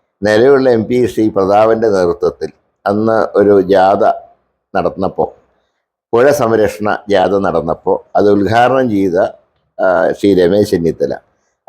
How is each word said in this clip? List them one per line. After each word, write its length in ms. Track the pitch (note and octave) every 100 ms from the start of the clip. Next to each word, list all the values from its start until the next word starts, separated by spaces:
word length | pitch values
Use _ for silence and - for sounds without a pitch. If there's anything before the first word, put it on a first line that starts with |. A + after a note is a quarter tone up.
| _ _ G2+
നിലവിലുള്ള 440 | G#2+ B2+ C#3 C3+ A#2
എം 60 | G#2+
പി 80 | B2 A#2+
ശ്രീ 140 | A#2+ A2
പ്രതാപൻ്റെ 540 | G2 F#2+ G2+ A2 A2 A2+
നേതൃത്വത്തിൽ 560 | G2 F2 F2 E2+ - D#2+ - _ _ G2
അന്ന് 260 | G#2 A2 A2 - -
ഒരു 160 | G2+ G2+ F#2
ജാഥ 320 | G2 F#2+ G2+ G#2+ - - _ _ _ _ G3
നടന്നപ്പോൾ, 520 | F3+ - F#2+ - - - _ _ _ _ _ _ _
പുഴ 140 | A2+ C3+ C#3+
സംരക്ഷണ 480 | A#2 A2+ G#2 - G#2 G2 -
ജാഥ 200 | G2 F#2 G2 F#2+
നടന്നപ്പോൾ 500 | E2 E2 D#2+ F2+ G2 - -
അത് 100 | G2+
ഉദ്ഘാടനം 520 | G2+ F#2+ A2+ B2+ C3 B2+
ചെയ്ത, 220 | G2+ G2 F2 G#2 - _ _ _ -
ആ, 20 | F#2+ F2 E2+ -
ശ്രീ 120 | G2+ F#2
രമേശ് 300 | F2 G2+ G#2
ചെന്നിത്തല 420 | F#2 E2 D2+ - - - _ _ _